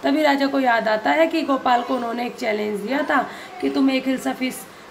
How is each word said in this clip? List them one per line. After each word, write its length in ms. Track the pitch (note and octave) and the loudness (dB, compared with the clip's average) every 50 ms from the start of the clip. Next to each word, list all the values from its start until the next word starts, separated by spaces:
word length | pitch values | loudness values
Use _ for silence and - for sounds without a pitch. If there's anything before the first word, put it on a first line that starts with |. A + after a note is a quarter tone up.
| - | 0
तभी 200 | C4+ C#4 D#4 D#4 | 2 2 4 4
राजा 240 | C#4+ C#4 C#4 C#4 C4+ | 2 2 2 0 0
को 120 | C#4 C#4 | 2 2
याद 280 | C4 B3 A#3 A3+ G3+ A3 | 2 4 2 2 2 0
आता 240 | G#3+ G#3 - - | 0 0 2 0
है 160 | C#4+ D4+ E4 D#4+ | 4 4 2 2
कि 140 | D#4+ E4 | 2 -2
गोपाल 400 | C#4+ - C#4 B3+ - C4 B3 A#3+ | 0 0 -2 0 2 2 2 2
को 140 | B3 - C4+ | 2 0 -2
उन्होंने 300 | B3 A#3+ A#3 A#3 A#3+ A#3+ | -2 -2 -4 -4 -4 -6
एक 100 | A#3+ - | -6 -6
चैलेंज 440 | - B3 A3+ G#3 G#3+ G#3+ G#3+ G#3 G3 | -6 -4 -2 -2 -2 -2 -2 -4 -4
दिया 220 | F#3+ G#3+ B3+ C#4+ | -4 -4 -2 -2
था 280 | D4+ D4 D4+ C4 - - - - - - - - | 0 2 2 0 0 0 -6 -14 -16 -16 -12 -4
कि 80 | - C#4 | -4 -2
तुम 220 | C#4 C#4+ C4+ C4+ | 0 2 2 4
एक 160 | C4 C4 C4 C4 | 2 2 0 -2
हिल्सा 260 | C4 B3+ - C4 B3+ | -4 -2 -2 -6 -4
फिश 280 | - B3+ B3+ - - - - - - - - | -4 -4 -6 -6 -8 -14 -16 -20 -20 -20 -16